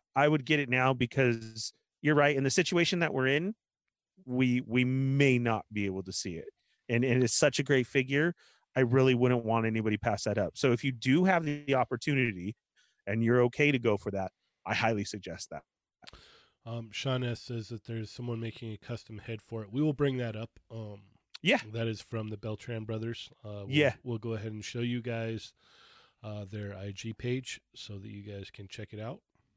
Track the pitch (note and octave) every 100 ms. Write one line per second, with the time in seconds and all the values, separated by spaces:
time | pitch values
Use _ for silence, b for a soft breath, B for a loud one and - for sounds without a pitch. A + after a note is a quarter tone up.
0 | - - D3 D3+ B2 D3+ C3+ B2+ C3 C3
1 | A#2+ C#3 B2+ A2+ A2+ A2 - - _ _
2 | D3 D3+ C#3+ C3+ C3+ - F3 F3 E3 F3+
3 | E3 C3+ C3 C#3+ F3+ A3+ _ _ _ _
4 | _ _ D#3 B2+ C3 B2 B2 A#2+ B2+ C3
5 | C3+ C#3 C#3 B2 A#2+ A2 - G#2+ G2+ F#2+
6 | F#2 - G2 E2 - - _ _ - A#2
7 | C3 B2+ A#2+ - D3 - C#3 C3+ A#2+ C#3
8 | C3 C#3 E3 b b b b - B2 B2+
9 | C3 B2 B2 B2 A2+ A2+ A2+ A2+ A2 G#2
10 | - G#2 - G#2 G2+ - C3+ A#2 C#3 B2
11 | B2+ C#3+ F#3 F3+ D#3+ D3 C#3+ C3 A#2 A#2+
12 | - C#3 A#2+ F#2 F#2 - _ _ _ _
13 | - A2 A2+ B2 A#2+ - D3 C3+ A#2 G#2
14 | - G2 F#2+ - _ _ - G#2 A#2 G#2+
15 | G2+ G#2 F2+ E2 - D2+ - _ _ _
16 | - b b b b b A#2+ A#2 A2+ -
17 | C3+ B2+ B2 A#2 - A#2 A2 A#2 - A2+
18 | A2 - A#2+ A#2 A2+ - A2+ G#2+ - A#2
19 | - G#2+ - A2+ - A2+ G#2 A#2+ D#3 C#3
20 | C#3+ C3 A#2+ G#2+ A2+ _ _ A2+ G#2+ G#2
21 | G2+ _ _ - E3 A#3 A2 A2 A#2 G#2+
22 | - A2+ G#2+ G#2+ G#2+ G#2+ - A2+ A2 A2
23 | A#2 A#2 - - G#2+ G#2 G2+ C#3+ C#3+ -
24 | B2+ A2+ A#2 A2 A2 G#2+ G#2 A#2+ A#2+ A#2+
25 | A#2 A2+ A2+ A2 - b b b b b
26 | b b G#2+ G#2 G2 G#2 G2+ F#2+ G2+ G2+
27 | A2+ A2 B2 B2+ B2+ - _ - - G2+
28 | G#2 G2+ G2+ G2+ F#2+ - G2 - G#2+ G#2+
29 | A2 D#3+ _ _ _